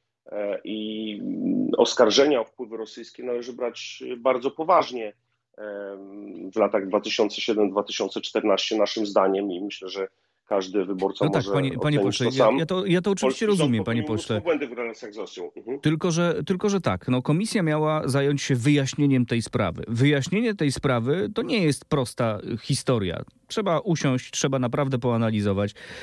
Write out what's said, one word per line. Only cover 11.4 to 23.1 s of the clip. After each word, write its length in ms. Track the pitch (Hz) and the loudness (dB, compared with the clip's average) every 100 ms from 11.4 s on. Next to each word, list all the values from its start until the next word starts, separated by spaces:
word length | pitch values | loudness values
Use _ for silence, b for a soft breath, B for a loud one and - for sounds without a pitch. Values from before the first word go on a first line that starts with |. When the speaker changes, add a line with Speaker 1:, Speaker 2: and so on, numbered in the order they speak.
Speaker 1:
może 100 | - | 0
Speaker 2:
panie, 160 | - 135 | 0 -2
panie 300 | 131 151 143 | -2 0 2
Speaker 1:
ocenić 20 | |
Speaker 2:
pośle, 240 | 101 104 120 | 2 2 0
Speaker 1:
to 60 | |
Speaker 2:
ja, 120 | 135 | 4
Speaker 1:
sam. 140 | 113 135 | 4 4
Speaker 2:
ja 80 | 160 | 0
to, 200 | 185 196 | -2 2
ja 160 | 175 | 2
to 80 | 185 | 2
oczywiście 160 | 196 254 | 0 0
Speaker 1:
Polski 200 | 262 214 | 0 2
rząd 120 | 196 | 2
Speaker 2:
rozumiem, 240 | 151 113 | 2 2
panie 180 | 98 117 | 0 -2
Speaker 1:
popełnił 200 | 104 107 | 0 -2
Speaker 2:
pośle. 180 | - 110 | -2 -2
Speaker 1:
błędy 280 | 170 156 135 | 0 -2 -2
w 40 | |
relacjach 420 | 117 117 107 113 | -6 -8 -8 -12
z 20 | 104 | -12
Rosją. 360 | 92 - 87 - | -12 -10 -12 -12
Mhm. 240 | 113 139 | -10 -4
Speaker 2:
Tylko 300 | 151 160 180 | 0 0 0
że, 320 | 165 175 - - | 0 0 0 -2
tylko 220 | 185 214 | -2 0
że 120 | 196 | 0
tak, 280 | 139 92 - | 0 -2 0
no, 140 | 127 | 0
komisja 400 | 123 151 220 220 | 2 0 0 0
miała 460 | 165 151 156 156 151 | 0 2 2 0 0
zająć 340 | 135 139 143 | 2 2 0
się 120 | - 127 | 0 2
wyjaśnieniem 680 | 120 147 135 - 143 135 120 | 4 4 2 2 4 4 4
tej 160 | 120 | 0
sprawy. 420 | 104 98 98 69 - | 0 0 0 -2 -4
Wyjaśnienie 640 | 113 139 147 127 196 240 | 2 4 4 2 0 0
tej 180 | 202 151 | 0 -2
sprawy 580 | - 139 123 117 165 208 | 0 0 2 2 0 0
to 80 | 220 | -2
nie 220 | 320 240 | 0 2
jest 200 | 165 135 | 2 0
prosta, 540 | - 147 120 - 117 104 - | 0 -2 0 -2 -2 -2 -6
y, 40 | 113 | -8
historia. 640 | - 131 - 120 92 | -2 -2 2 0 0